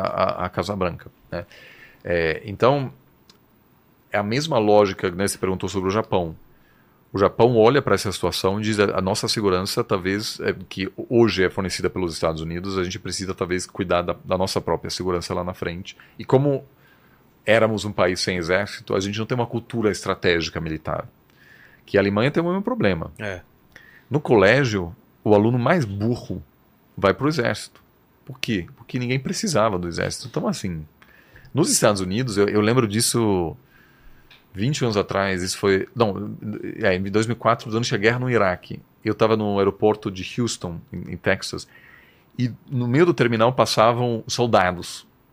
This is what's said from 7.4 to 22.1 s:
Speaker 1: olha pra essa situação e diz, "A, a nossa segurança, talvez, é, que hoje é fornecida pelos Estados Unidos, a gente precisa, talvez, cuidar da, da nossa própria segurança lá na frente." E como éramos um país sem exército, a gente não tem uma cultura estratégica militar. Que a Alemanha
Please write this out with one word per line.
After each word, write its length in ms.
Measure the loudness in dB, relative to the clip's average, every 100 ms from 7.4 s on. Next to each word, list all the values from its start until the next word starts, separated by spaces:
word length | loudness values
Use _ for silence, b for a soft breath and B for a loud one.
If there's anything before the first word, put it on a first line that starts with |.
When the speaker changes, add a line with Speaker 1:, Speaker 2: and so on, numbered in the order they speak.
| 4 6
Speaker 1:
olha 260 | 6 4
pra 120 | 2 0
essa 160 | 0
situação 480 | -2 -4 0 0 0
e 20 |
diz, 160 | 0 2
"A, 200 | 2 2
a 20 |
nossa 260 | -2 -2 -2
segurança, 560 | 0 0 0 0 -4
talvez, 560 | -2 -2 -2 -4 -4 -4
é, 140 | -4 -4 -8
que 220 | -8 -8 -8 -2
hoje 340 | 2 4 4
é 60 | 0
fornecida 400 | 0 -4 0 0
pelos 240 | 0 -4
Estados 260 | -2 -2 -2
Unidos, 380 | -6 -8 -4 -4
a 60 |
gente 140 | -4 -6
precisa, 360 | -10 -8 -8
talvez, 320 | -6 -4 -4 -6
cuidar 360 | -6 -2 0
da, 120 | 0 -6
da 140 | -4 -2
nossa 220 | -2 -2
própria 300 | -2 -4 -4
segurança 440 | -6 -4 -4 -4
lá 80 | -6
na 100 | -6
frente." 420 | -8 -8 -8 -12 -18 B B
E 60 |
como 400 | 2 2 4 0 -6 b b b b b b _
éramos 400 | 2 4 4 0
um 80 | -4
país 280 | 0 0 2
sem 160 | -2 -2
exército, 580 | 0 0 -2 -8 -4
a 60 | -4
gente 180 | -2 -4
não 80 | -4
tem 100 | -2
uma 100 | -2
cultura 440 | -6 -6 -2 0
estratégica 720 | 0 -4 -2 2 2 0 -6
militar. 480 | -6 -6 -6 -6 -8 _ _ b b b b b
Que 120 | 0 2
a 40 |
Alemanha 300 | 2